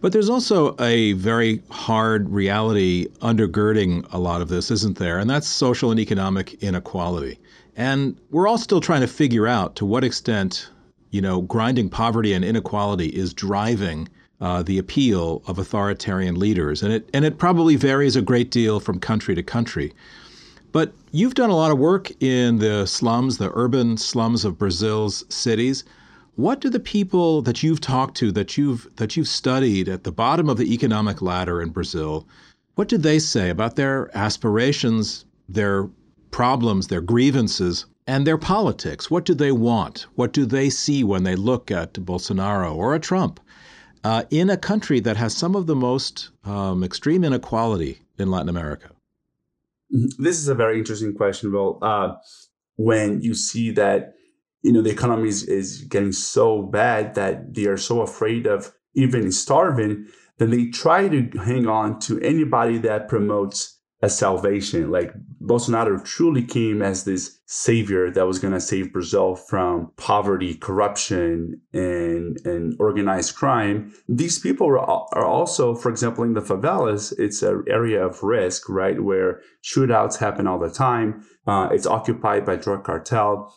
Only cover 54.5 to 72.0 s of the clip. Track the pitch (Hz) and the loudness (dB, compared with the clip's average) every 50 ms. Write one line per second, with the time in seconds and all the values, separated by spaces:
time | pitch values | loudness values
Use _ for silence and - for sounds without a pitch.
54.5 | _ _ - - 117 113 107 110 104 104 - 123 113 110 113 110 104 98 - - | _ _ 2 4 4 6 4 2 0 0 2 2 2 2 2 0 -2 -2 -4 -2
55.5 | 98 98 98 95 - - - - - 101 101 101 95 - - - - 113 117 113 | -4 -4 -4 -6 -10 -14 -14 -4 -2 0 0 0 -2 -4 -6 -2 2 4 4 4
56.5 | 110 107 98 95 98 104 110 123 117 107 104 - - - 98 95 85 - - 71 | 4 0 -2 -2 -2 0 2 2 2 0 -2 -4 -4 -4 -2 -2 -4 -4 -8 -12
57.5 | - 110 101 101 98 95 - - 117 120 110 95 - - 113 110 117 117 117 110 | -6 -2 0 0 0 -2 -2 -2 0 0 0 -2 -2 -2 -2 0 0 0 0 0
58.5 | 104 98 101 - _ _ _ _ _ - 135 123 120 120 107 95 92 - - - | 0 0 -2 -8 _ _ _ _ _ 2 2 2 2 2 0 0 -2 -2 0 2
59.5 | 139 147 180 185 147 120 110 104 107 104 104 - - _ _ _ _ _ 113 113 | 4 4 4 4 2 0 0 0 -2 -4 -8 -16 -20 _ _ _ _ _ 2 2
60.5 | 117 123 120 117 - - - 165 165 185 196 196 156 139 123 113 - - 92 104 | 4 2 2 0 -2 -2 2 2 4 4 4 2 2 2 0 -2 -4 -6 -4 -2
61.5 | 123 127 120 110 110 110 107 107 110 - - - 113 - - - 151 160 156 135 | 0 0 2 2 2 0 0 -2 -4 -6 -4 -4 -4 -2 0 2 2 2 2 2
62.5 | 113 120 120 120 117 117 113 113 107 107 104 - - 113 104 104 104 104 101 101 | 2 2 2 2 0 0 0 0 0 0 -2 -2 0 0 0 2 0 0 -2 -2
63.5 | - - - - - _ _ _ _ _ - 107 - - - 98 95 90 90 101 | -4 -8 -8 -10 -12 _ _ _ _ _ -2 0 0 2 2 2 2 2 2 0
64.5 | 101 104 101 - - 87 80 76 87 90 87 80 - - - - - - - 95 | 0 0 -2 -2 -2 -2 -2 0 0 -2 -2 -2 -6 -16 -18 -18 -18 -14 0 2
65.5 | 120 120 117 - 117 113 117 113 98 92 - - - - 165 170 156 131 120 123 | 2 2 2 0 0 0 2 0 0 -2 -4 -10 -4 2 2 2 4 2 -2 0
66.5 | - 123 113 110 107 104 101 98 95 95 - 101 95 92 - - - _ _ _ | -2 0 0 0 0 0 0 0 -2 -2 -2 -2 -4 -4 -4 -8 -14 _ _ _
67.5 | - - - - 120 117 110 101 98 92 90 90 90 - 92 92 92 92 - 98 | -10 -6 0 2 2 2 2 0 0 0 0 0 2 0 0 0 0 -2 -2 -2
68.5 | 95 92 90 - - 95 92 90 - 92 87 82 - 98 95 92 92 - - - | -2 -2 -2 -4 -4 -4 -4 -4 -6 -6 -6 0 0 2 2 2 0 -4 -6 -4
69.5 | - 98 90 90 87 85 85 82 _ - - - 107 104 101 101 98 92 92 90 | -2 -2 0 0 -2 -2 -4 -8 _ -14 -2 0 0 2 2 0 0 0 -2 -4
70.5 | 82 80 - - 95 98 104 101 101 - - - 98 90 175 170 170 170 170 165 | -6 -8 -6 -4 0 0 0 0 0 -4 -4 -2 -2 0 0 0 -2 -2 -4 -6
71.5 | - - _ _ - - 185 180 175 175 | -8 -12 _ _ -6 -4 -4 -2 -2 -4